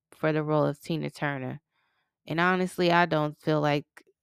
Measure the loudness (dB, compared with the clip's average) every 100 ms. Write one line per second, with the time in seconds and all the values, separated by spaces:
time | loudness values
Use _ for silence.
0 | _ -4 -2 0 0 0 0 -2 -6 -6
1 | -6 -6 -6 -4 -8 -10 -16 _ _ _
2 | _ _ -6 -2 0 0 -2 0 2 4
3 | 4 2 0 -2 -2 0 2 0 -4 -16
4 | -20 _